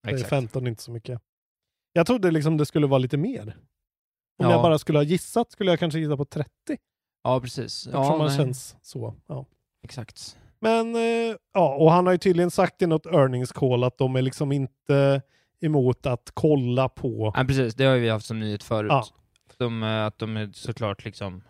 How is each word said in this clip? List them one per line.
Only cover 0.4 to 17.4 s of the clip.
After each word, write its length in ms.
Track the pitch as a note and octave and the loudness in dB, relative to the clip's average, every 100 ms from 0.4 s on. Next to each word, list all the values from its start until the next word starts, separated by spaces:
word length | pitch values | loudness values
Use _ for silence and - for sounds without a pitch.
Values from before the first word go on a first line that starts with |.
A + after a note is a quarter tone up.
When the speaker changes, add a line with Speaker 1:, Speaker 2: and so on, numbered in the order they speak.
| A#2 C3+ B2+ | -2 -6 -6
Speaker 1:
inte 160 | A2+ | -8
så 80 | - | -12
mycket. 280 | A#2 - B2 _ _ _ _ _ _ _ | -14 -12 -14 _ _ _ _ _ _ _
Jag 140 | F3 E3+ | -2 2
trodde 240 | B3 F#3 | 2 2
liksom 260 | D#3+ D3 D#3+ | 2 2 0
det 100 | D3 | 0
skulle 200 | E3 D3 | 0 2
vara 120 | C3+ | 2
lite 180 | B2+ C#3+ | 2 -2
mer. 260 | F#3+ C4 G#2 - _ _ _ _ _ _ _ _ | -4 -6 -12 -16 _ _ _ _ _ _ _ _
Om 80 | A#2+ | 2
Speaker 2:
Ja. 40 | |
Speaker 1:
jag 120 | A#2 | 4
bara 160 | E3+ D#3 | 4 2
skulle 200 | - D3+ | 2 2
ha 40 | |
gissat 500 | D3 F3+ - - A#3+ | 2 0 -2 -4 -4
skulle 180 | - F#3+ | -2 0
jag 80 | E3 | 0
kanske 200 | F3 D3+ | 0 -2
gissa 160 | D#3 C#3+ | -4 -4
på 80 | |
trettio. 520 | C#3+ - C#3+ _ - D4 _ _ _ _ | -4 -6 -8 _ -10 -10 _ _ _ _
Speaker 2:
Ja, 160 | A#2 B2+ | -2 -2
precis. 460 | B2 B2 A2+ - - | -2 -10 -10 -10 -6
Speaker 1:
Eftersom 180 | C3 | -2
Speaker 2:
Ja, 120 | C3+ D#3 | 0 2
Speaker 1:
man 80 | D3 | 0
Speaker 2:
nej. 100 | C#3 | 0
Speaker 1:
känns 400 | C#3+ C3+ - - | -2 -4 -12 -20
så, 320 | - C3+ A2+ G#2+ _ | -16 -12 -12 -12 _
ja. 200 | C3+ C3 _ _ _ | -14 -14 _ _ _
Speaker 2:
Exakt. 540 | - - A2 - - - _ _ | -18 -16 -16 -16 -20 -20 _ _
Speaker 1:
Men, 340 | A3 A3+ A3+ A#3 | 0 0 0 -2
eh, 400 | A#3 A#3 A#3 G#3+ _ | -2 -2 -4 -6 _
ja, 200 | G3 E3 C#3 | 2 2 6
och 140 | D#3+ | 6
han 140 | F3 F3+ | 8 4
har 60 | |
ju 60 | F3+ | 2
tydligen 320 | G3 E3+ F3 | 2 2 2
sagt 320 | - F3+ _ | 2 0 _
i 40 | F3+ | 0
något 200 | D#3+ E3 | 0 2
earnings 460 | E3+ C3+ B2+ B2+ | 2 4 2 -4
call 320 | - C#3 B2 | -2 0 2
att 140 | B2 - | 0 0
de 180 | C3 C3 | -2 0
är 60 | |
liksom 300 | C3 - C#3+ | -2 -2 -2
inte 720 | C#3+ C3 _ _ C#3 C#3 C3+ - _ _ _ | -2 -4 _ _ 2 4 2 -4 _ _ _
emot 460 | D#3+ D3+ B2 B2 C3+ | 0 2 2 0 -4
att 240 | B2 - | -6 -8
kolla 540 | - D#3+ D3 B2 B2 C3 | -2 2 2 0 0 -2
på 440 | - C3+ A2 G#2+ | -2 -8 -4 -2
Speaker 2:
Ja, 80 | G#2+ | 0